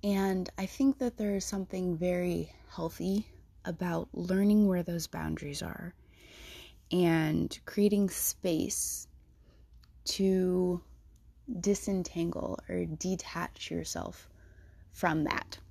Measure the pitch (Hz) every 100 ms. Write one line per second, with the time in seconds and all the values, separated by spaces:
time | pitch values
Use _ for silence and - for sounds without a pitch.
0 | 208 196 190 185 180 - 190 - 269 269
1 | 247 - 208 202 185 196 185 190 180 165
2 | 180 180 180 170 160 - - - 165 -
3 | 175 196 214 - - - - 165 180 165
4 | - - 175 190 202 208 202 180 175 170
5 | 160 165 160 160 143 143 165 - 170 -
6 | - - - - - - - - - 180
7 | 175 165 156 160 165 - - - 208 202
8 | 196 - - - 185 160 - - - -
9 | - - - - - - - - - -
10 | - - 190 190 185 180 180 175 - -
11 | - - - - - 214 185 202 - 196
12 | 175 165 170 170 - - - 180 170 156
13 | 185 185 - 165 175 - - 170 160 -
14 | - - - - - - - - - -
15 | 180 156 151 - - - -